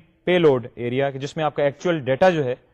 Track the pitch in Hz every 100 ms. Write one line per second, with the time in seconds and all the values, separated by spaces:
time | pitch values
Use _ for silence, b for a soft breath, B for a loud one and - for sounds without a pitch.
0 | _ _ - 180 160 127 117 - 120 127
1 | 139 131 135 165 151 - 143 - 180 165
2 | 123 131 185 160 127 127 _